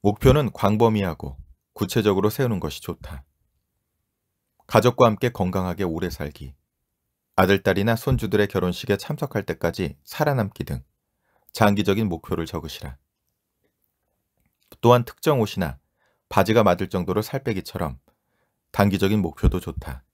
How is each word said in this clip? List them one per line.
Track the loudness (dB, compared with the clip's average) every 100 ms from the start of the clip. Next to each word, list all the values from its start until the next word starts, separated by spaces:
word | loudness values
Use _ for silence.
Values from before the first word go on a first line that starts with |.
목표는 | 0 4 4 4 0
광범위하고 | 0 0 4 2 2 -2 -6 -12 -14 -20 _ _
구체적으로 | -6 -2 0 2 2 0
세우는 | 0 -2 -2
것이 | -6 -10
좋다. | -12 -12 -14 -16 _ _ _ _ _ _ _ _ _ _ _ _ _ _ 2
가족과 | 4 4 4 4
함께 | 4 -4
건강하게 | -2 -2 -2 -4 -4
오래 | -4 -4 -6
살기, | -8 -12 -12 -18 -18 _ _ _ _ _ _ _ 0
아들, | 4 4
딸이나 | 2 0 0 0
손주들의 | -2 -2 0 0 0
결혼식에 | 0 -2 -4 -4 -4
참석할 | -4 -8 -6 -6 -6
때까지 | -4 -4 -4 -8 -8 -16
살아남기 | -4 -2 0 -4 -6
등 | -8 -8 -12 _ _ _ _ _ _
장기적인 | 2 2 4 0 0 -2
목표를 | -4 -6 -6 -6
적으시라. | -8 -12 -14 -16 -16 _ _ _ _ _ _ _ _ _ _ _ _ _ _ _ _ _ 0
또한 | 6 6 4
특정 | -4 0 0
옷이나 | 0 -2 -6 -6 _ _ _ _ _
바지가 | 0 4 4
맞을 | 4 2 -2
정도로 | -4 -2 -2
살 | -2 -6
빼기처럼 | -6 -8 -8 -8 -8 -8 _ _ _ _ _ _ _
단기적인 | 2 2 4 2 2
목표도 | -2 0 0 0
좋다. | -6 -12 -12 -14 _